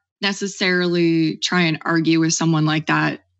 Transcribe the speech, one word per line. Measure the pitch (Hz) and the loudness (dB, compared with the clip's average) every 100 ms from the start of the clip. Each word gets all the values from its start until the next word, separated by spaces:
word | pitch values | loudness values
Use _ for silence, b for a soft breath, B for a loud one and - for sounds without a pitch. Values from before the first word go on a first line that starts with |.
| _ _ | _ _
necessarily | 196 196 196 - 190 180 180 175 170 165 160 - | -6 -4 -8 -4 0 0 2 2 2 2 0 -2
try | - 180 | -2 0
and | 165 160 | 0 0
argue | - 165 156 160 | 0 0 2 2
with | 160 | 2
someone | - 165 160 156 | 0 0 2 2
like | 156 151 | 0 0
that | 151 151 143 - _ | 0 0 -4 -14 _